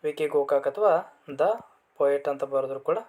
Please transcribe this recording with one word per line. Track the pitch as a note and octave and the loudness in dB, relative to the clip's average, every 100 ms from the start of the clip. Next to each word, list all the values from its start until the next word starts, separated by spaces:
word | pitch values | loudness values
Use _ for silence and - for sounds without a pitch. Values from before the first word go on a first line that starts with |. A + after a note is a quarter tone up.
ವಿ | D3+ | -6
ಕೆ | D3 D3+ | -4 0
ಗೋಕಾಕ್ | D3 C#3 C#3 C3+ | 0 2 2 0
ಅಥವಾ | E3 G#3 E3+ - _ - | 2 4 4 0 _ -16
the | C#3 E3+ A#3 - _ _ _ | -2 0 0 -8 _ _ _
poet | C#3+ C#3+ C#3+ | 2 2 -2
ಅಂತ | C#3 | -4
ಬರೆದ್ರು | C3+ C3+ C3+ C3+ | -2 -2 -4 -6
ಕೂಡ | - F#3+ | -2 -4